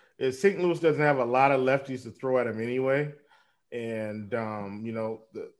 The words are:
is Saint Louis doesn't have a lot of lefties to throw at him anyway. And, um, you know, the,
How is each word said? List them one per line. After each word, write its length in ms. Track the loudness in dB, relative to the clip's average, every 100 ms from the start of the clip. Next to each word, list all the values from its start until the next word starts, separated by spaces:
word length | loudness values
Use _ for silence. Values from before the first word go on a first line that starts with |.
| _ _
is 240 | -2 2
Saint 180 | 2 4
Louis 200 | 0 2
doesn't 220 | 2 4
have 180 | 4 4
a 60 | 2
lot 280 | 4 6
of 80 | 4
lefties 420 | 4 2 0 -10
to 80 | -10
throw 280 | -8 0 0
at 80 | 0
him 140 | -2
anyway. 520 | -4 -2 0 0 -2 -8 _ _ _ _ _
And, 640 | -10 -6 -6 -6 -8 -6
um, 480 | -6 -4 -6 -8 -10
you 80 | -8
know, 300 | -6 -6 -8 -12
the, 180 | -14 -14 _